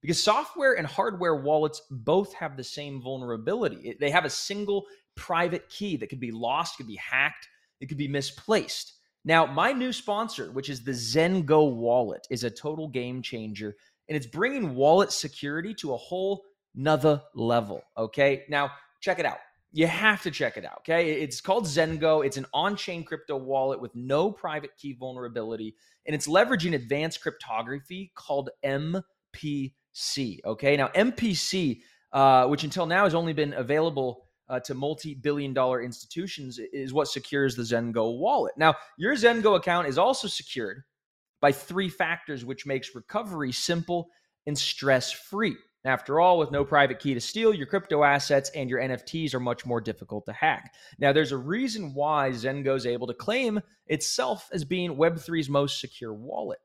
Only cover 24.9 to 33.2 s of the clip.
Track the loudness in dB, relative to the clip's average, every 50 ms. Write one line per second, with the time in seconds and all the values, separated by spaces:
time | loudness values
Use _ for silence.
24.9 | -14 -10 -12 -12 -10 -10 -10 -8 -6 -6 -6 -6 -6 -8 -8 -10 -12 _ _ _
25.9 | _ _ _ -6 -4 -4 -2 2 4 4 6 6 2 0 0 0 -2 -2 -2 -2
26.9 | -2 -2 -2 -4 -4 -6 -6 -8 -8 -8 -10 -6 -6 -6 -4 -6 -8 -10 -10 -12
27.9 | -14 -14 -14 -14 _ -20 -8 -4 -4 -4 -4 -4 -10 _ -4 -2 -2 -2 -2 -2
28.9 | -4 -4 -6 _ _ _ _ _ _ -10 -6 -6 -4 -4 -6 -8 _ _ _ _
29.9 | _ -8 -8 -6 -4 -4 -4 -4 -6 -6 -6 -6 -6 0 4 4 4 4 4 2
30.9 | 4 4 4 4 2 0 0 0 0 0 -2 -2 0 0 0 0 0 -2 _ _
31.9 | _ _ _ _ 2 6 8 8 8 8 8 6 2 0 0 -4 -2 -2 0 2
32.9 | 4 4 4 4 4 2